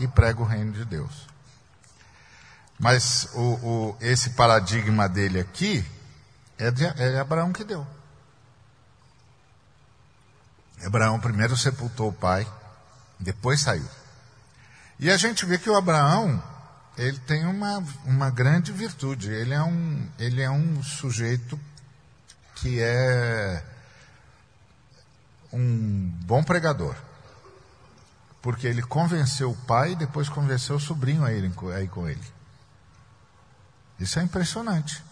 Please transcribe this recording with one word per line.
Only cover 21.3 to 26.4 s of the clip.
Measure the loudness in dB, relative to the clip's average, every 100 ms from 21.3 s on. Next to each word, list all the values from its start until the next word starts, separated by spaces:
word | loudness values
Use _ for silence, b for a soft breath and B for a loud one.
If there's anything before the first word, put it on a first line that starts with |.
| -2 -4 -10 -14 -20 -20 -20 -20 -20 -20 -20 -20 -6
que | -2 0
é | 2 4 4 4 2 0 -2 -4 -6 B B B B B B B _ _ -20 _ _ -20 _ _ _ _ -8
um | -2 0 2 0 0 -2 -4
bom | 0 2